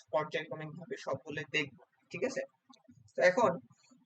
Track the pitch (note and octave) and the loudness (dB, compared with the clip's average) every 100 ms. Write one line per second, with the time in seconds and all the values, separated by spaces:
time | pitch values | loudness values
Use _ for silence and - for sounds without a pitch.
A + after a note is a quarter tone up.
0 | - D#3 D3+ D#3+ D#3 D#3 D#3 D3+ - - | -2 -2 0 -4 -6 -8 -10 -10 -10 -8
1 | F3+ E3 D3+ D3+ D3 D3+ C#3 - - _ | -6 -6 -6 -8 -2 -2 -2 -6 -20 _
2 | - F3 A#3 - - _ - - - - | -12 -4 -4 -4 -8 _ -20 -20 -20 -20
3 | - - F3+ F3+ G#3 E3+ - _ _ - | -8 4 4 6 4 2 -6 _ _ -20